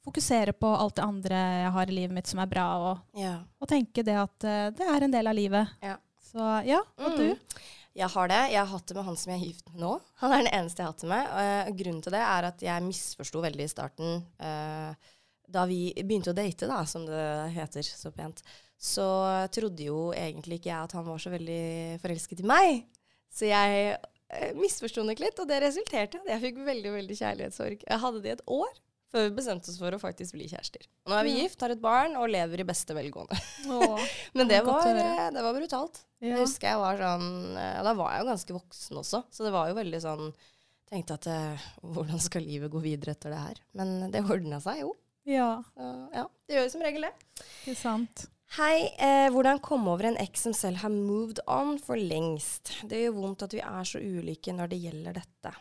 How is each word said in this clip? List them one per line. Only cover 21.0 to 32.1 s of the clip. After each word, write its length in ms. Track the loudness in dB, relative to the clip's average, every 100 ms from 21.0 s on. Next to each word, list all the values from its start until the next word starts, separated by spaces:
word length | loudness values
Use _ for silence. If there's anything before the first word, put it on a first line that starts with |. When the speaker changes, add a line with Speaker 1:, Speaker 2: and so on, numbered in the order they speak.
Speaker 2:
var 140 | -6 -6
så 120 | -6
veldig 720 | -6 -4 -4 -4 -4 -6 -6
forelsket 400 | -4 -6 -6 -4
i 40 | 4
meg. 400 | 8 8 6 -2 _ _ _ _
Så 160 | -4 4
jeg, 500 | 6 6 4 2 0 -6 _ _
eh, 220 | -6 -4
misforsto 500 | 0 0 0 -4 -2
nok 160 | -2 -2
litt, 180 | -4 -4
og 80 | -2
det 160 | 2
resulterte 520 | 2 0 -2 -2 -2
i 60 | -4
at 200 | -4 -2
jeg 140 | -2
fikk 100 | -4
veldig, 260 | -4 -4 -4 -6
veldig 220 | -6 -4
kjærlighetssorg. 680 | -4 -4 -6 -6 -6 -6 -2
Jeg 140 | 0
hadde 220 | 0 -4
det 60 | -6
i 20 |
et 140 | -8 -2
år 200 | -2 -2 -6 _ _ _
før 160 | 0 2
vi 80 | 0
bestemte 320 | -4 -4 -6
oss 80 | -8
for 140 | -6
å 100 | -4
faktisk 320 | -6 -8 -10
bli 160 | -10 -10
kjærester. 380 | -8 -10 -12 -20 _
Og 80 | 0
nå 80 | 2
er 40 |
vi 120 | 4 2
Speaker 1:
Ja. 60 |
Speaker 2:
gift, 180 | 0 -2
har 100 | -4
et 120 | 0
barn 340 | 4 6 4